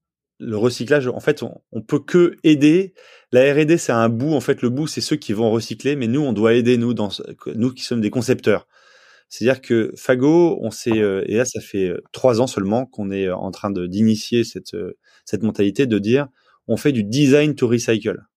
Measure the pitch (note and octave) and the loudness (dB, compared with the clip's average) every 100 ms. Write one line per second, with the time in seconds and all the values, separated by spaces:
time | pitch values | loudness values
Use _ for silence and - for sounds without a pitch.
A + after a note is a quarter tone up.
0 | _ _ _ - B2 G#2+ A#2+ A#2+ A#2 D3 | _ _ _ -14 -8 0 0 0 0 0
1 | B2 - - D3 - - _ A2+ G#2+ D3 | 0 -4 -2 -2 -4 -14 _ -12 -4 -4
2 | - F3+ F3 - - D3+ D3 E3+ F#3+ _ | 0 2 2 2 2 4 4 4 0 _
3 | - - - A#2+ C3+ C#3+ D3+ E3+ - A#2 | -20 -20 0 4 4 4 4 2 2 2
4 | A2+ A2+ C#3+ D3+ A#2 C#3 B2 B2+ D#3 - | 2 2 0 -2 0 -2 0 -2 -4 -6
5 | - D3+ - G#2 A2+ A2+ A2 A2 C3 C#3+ | -4 -4 -4 -2 0 0 -2 -6 -4 -2
6 | A#2 C3 C#3+ G#2+ A2 A#2+ A#2+ B2 A#2 A#2 | -2 -2 -2 2 4 4 4 2 2 -2
7 | G#2 - - - - A2 B2 B2 - A#2+ | -4 -6 -14 -14 -10 -4 -4 -4 -6 -2
8 | G#2 B2+ A#2 B2 - F#2+ - _ _ _ | -2 -2 -2 -2 0 -2 -2 _ _ _
9 | _ _ _ - A2+ C3 - A#2 A2 - | _ _ _ -4 -2 0 0 0 0 -4
10 | - B2+ C3+ E3 E3+ - A2+ A2+ - A2 | -2 2 4 4 4 0 -6 -8 -2 0
11 | G#2 F#2+ - G#2+ B2+ G#2+ - G2+ F#2 E2+ | 0 -2 -2 -2 -2 -6 -8 -4 -4 -4
12 | - - C3 A2+ C3 - G2 A2 C3 - | -12 -2 2 2 0 -2 -2 -2 -4 -8
13 | G2 G2 F#2+ F2+ F#2+ F2 G#2 F#2+ F2+ F#2+ | -8 -4 -4 -4 -8 -8 -6 -4 -4 0
14 | A2 G#2+ - A#2+ A2+ - - F#2+ F#2 - | 2 2 0 -2 -2 -6 -12 -12 -10 -14
15 | _ _ - G#2 G#2+ - G2+ G2+ C3+ G#2 | _ _ -8 -4 -2 0 0 2 0 0
16 | G2+ B2+ C#3+ _ _ _ - A2 D3+ B2+ | 2 0 0 _ _ _ -6 -2 0 0
17 | G2+ B2 D3 C#3+ D3+ C#3+ A#2+ A#2 A#2 A2+ | -2 2 4 4 2 0 0 0 0 -2
18 | G#2+ F#2 _ | -2 -8 _